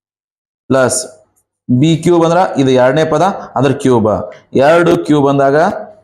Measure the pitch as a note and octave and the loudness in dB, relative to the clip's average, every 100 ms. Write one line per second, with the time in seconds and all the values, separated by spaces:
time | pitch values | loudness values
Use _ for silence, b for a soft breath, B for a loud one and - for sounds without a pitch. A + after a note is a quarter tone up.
0 | _ _ _ _ _ _ - C3 B2 - | _ _ _ _ _ _ -4 -2 0 -2
1 | - - _ _ _ _ - B2+ D#3+ D#3 | -10 -16 _ _ _ _ -4 0 2 0
2 | E3 F3 E3 E3+ F#3+ C3+ C3+ B2+ B2+ D3 | 0 2 2 0 0 -2 0 2 2 0
3 | D#3+ D3+ F#3 G3 B A#2 C#3 C3 C3 A#2+ | 0 0 -2 -4 B -4 -2 0 0 2
4 | G#2+ F#2 - B _ A#2+ C#3 E3+ E3+ F3 | 0 -2 -6 B _ 0 2 2 2 0
5 | - D3 C#3 C#3 C#3 D3 F#3 - - - | 0 0 0 0 0 0 0 -4 -12 -16